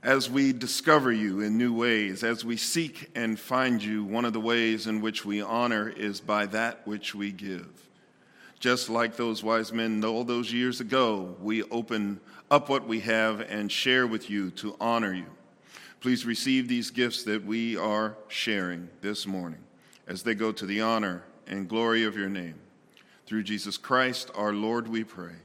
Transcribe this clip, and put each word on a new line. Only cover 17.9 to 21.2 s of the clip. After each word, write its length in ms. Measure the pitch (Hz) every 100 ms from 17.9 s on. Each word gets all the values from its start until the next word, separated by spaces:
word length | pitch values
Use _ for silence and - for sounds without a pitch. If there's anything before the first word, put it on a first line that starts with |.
| 107 110 107 -
sharing 600 | - - 104 90 87 87 -
this 260 | 101 104 101
morning 340 | 95 87 80 - _ - - -
as 160 | 92
they 100 | 117
go 180 | 107 110
to 140 | 107 98
the 160 | 101
honor 400 | 110 113 104 87